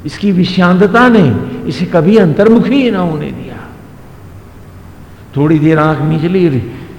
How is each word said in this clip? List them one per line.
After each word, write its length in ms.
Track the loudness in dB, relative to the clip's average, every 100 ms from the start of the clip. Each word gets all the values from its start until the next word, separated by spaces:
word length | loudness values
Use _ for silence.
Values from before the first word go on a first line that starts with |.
| -14
इसकी 260 | -4 -2
विषांतता 760 | 0 0 0 2 4 2 4 4
ने 280 | 4 4 0 -4 -8 -8
इसे 180 | -6 -2
कभी 300 | 0 4 4
अंतर्मुखी 680 | 2 2 4 4 2 0
ही 80 | 0
ना 80 | -2
होने 340 | -4 -4 -8
दिया। 240 | -10 -14 -16 -18 -20 -20 -20 -20 -20 -20 -20 -20 -20 -20 -20 -20 -20 -20 -20 -10 -2
थोड़ी 220 | 0 2
देर 200 | 2 2
आंख 200 | 0 0
मीच 240 | -2 -2
ली, 500 | -2 0 0 0 -6 -12 -18